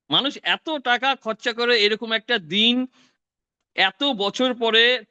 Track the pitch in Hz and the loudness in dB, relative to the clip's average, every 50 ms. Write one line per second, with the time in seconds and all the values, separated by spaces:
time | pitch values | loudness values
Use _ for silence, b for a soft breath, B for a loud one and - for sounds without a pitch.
0 | _ - 147 180 247 277 - - - 170 185 - - 330 311 285 - 247 240 240 | _ -2 0 0 0 -2 -6 -6 -4 -4 -4 -4 -4 -6 -6 -4 -2 -2 0 0
1 | 254 269 262 - _ 220 220 - - 247 220 233 240 240 240 220 208 208 220 208 | 0 -2 -2 -2 _ -8 -8 -6 -6 -6 -4 -2 0 2 2 4 4 2 2 -2
2 | 240 220 220 220 - - 240 220 165 147 180 208 220 233 240 254 254 - _ _ | -2 -4 -4 -6 -2 -2 -4 -4 -2 -2 0 2 2 2 2 2 -2 -4 _ _
3 | _ _ _ _ _ _ _ _ _ _ _ _ _ _ _ - 190 190 - - | _ _ _ _ _ _ _ _ _ _ _ _ _ _ _ -2 -2 -2 -2 -2
4 | 285 285 254 190 202 202 - - 254 254 247 247 233 226 214 226 233 240 254 233 | -4 -4 -2 -2 -2 -4 -2 0 0 -2 0 0 0 2 4 4 4 4 2 0
5 | 214 _ | -4 _